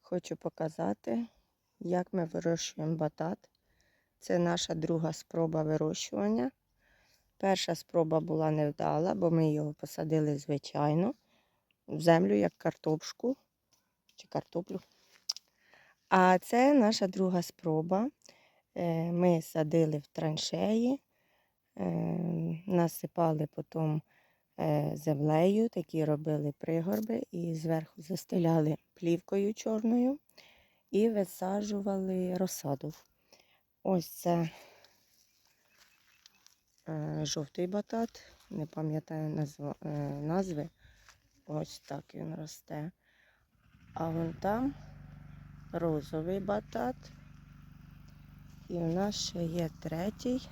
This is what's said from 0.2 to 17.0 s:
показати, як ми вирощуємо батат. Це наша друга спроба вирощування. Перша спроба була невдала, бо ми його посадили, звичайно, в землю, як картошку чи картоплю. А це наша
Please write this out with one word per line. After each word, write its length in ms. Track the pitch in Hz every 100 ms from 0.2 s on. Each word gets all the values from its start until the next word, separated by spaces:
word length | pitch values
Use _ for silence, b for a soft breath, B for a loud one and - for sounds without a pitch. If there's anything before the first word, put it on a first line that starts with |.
| - 165
показати, 880 | 165 - 160 160 180 208 - 233 233 _ _ _ _ _
як 320 | 180 180 180
ми 120 | 190
вирощуємо 720 | 160 170 170 165 - - 156 160
батат. 420 | 151 _ 160 208 _ _ _ _ _ _ _ _
Це 200 | - 180
наша 360 | 175 175 -
друга 380 | 165 160 165 160
спроба 500 | 160 - 165 165 160
вирощування. 880 | 156 156 156 185 - 214 208 226 254 _ _ b b b b b b _
Перша 380 | 196 185 -
спроба 460 | 165 - 175 156 160
була 300 | 170 160 156
невдала, 640 | 151 147 151 160 151 175
бо 160 | 214 170
ми 220 | 165 160
його 220 | 151 151
посадили, 640 | 147 151 - 160 156 151 143
звичайно, 760 | 147 143 - 151 147 156 202 294 _ _ _ _ _ _ -
в 120 | 156
землю, 340 | 165 165 190
як 180 | 208 180 _
картошку 760 | 170 - 156 160 - - 240 269 _ _ _ _ _ _ _ -
чи 120 | -
картоплю. 520 | 147 - 170 185 190 - _ _ _ - - _ b b b b b _
А 300 | 185 185 185
це 360 | - 233 262
наша 320 | 294 214 226